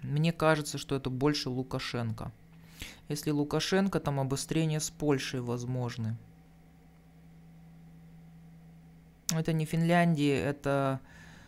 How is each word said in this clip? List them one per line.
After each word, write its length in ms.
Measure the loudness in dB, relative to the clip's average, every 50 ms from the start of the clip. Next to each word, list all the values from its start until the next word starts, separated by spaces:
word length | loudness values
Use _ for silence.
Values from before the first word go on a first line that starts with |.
Мне 300 | -6 -2 0 2 2 2
кажется, 460 | 2 4 4 4 4 2 0 -4 -8
что 180 | -8 -4 -4 -4
это 140 | -2 -2 -4
больше 400 | 0 2 2 2 2 2 -2 -4
Лукашенко. 840 | -4 -4 -4 -4 -6 -6 -6 -6 -4 -4 -4 -4 -4 -6 -8 -10 -12 -16 -20 -20 -20 -20 -20 -20 -16 -16 -16 -16 -16 -14 -10 -8
Если 220 | -8 -4 -2 0
Лукашенко, 680 | 0 0 0 0 0 -2 0 2 2 2 2 2 0 0
там 200 | 0 0 -2 0
обострения 600 | -2 -2 -2 -4 -4 -2 0 0 0 0 0 -2
с 100 | -4 -6
Польшей 520 | -6 -2 0 2 2 2 0 -4 -6 -4
возможны. 760 | -4 -4 -4 -4 -4 -4 -4 -4 -4 -4 -4 -4 -4 -4 -4 -6 -10 -16 -20 -20 -20 -20 -20 -20 -20 -20 -20 -20 -20 -20 -20 -20 -20 -20 -20 -20 -20 -20 -20 -20 -20 -20 -20 -20 -20 -20 -20 -20 -20 -20 -20 -20 -20 -20 -20 -20 -20 -20 -20 -20 -20 -20 -20 -20 -20 -20 -20 -20 -20 -20 -20 -20 -20 -20 -20 -8 -4 -2
Это 220 | -2 0 0 0 0
не 120 | 0 0
Финляндия, 760 | 0 0 2 4 6 6 6 6 6 4 4 4 4 4 2
это, 600 | 2 0 -2 -2 -2 0 0 2 2 0 -2 -4 -6 -12 -20 -20 -20 -20 -20 -20 -20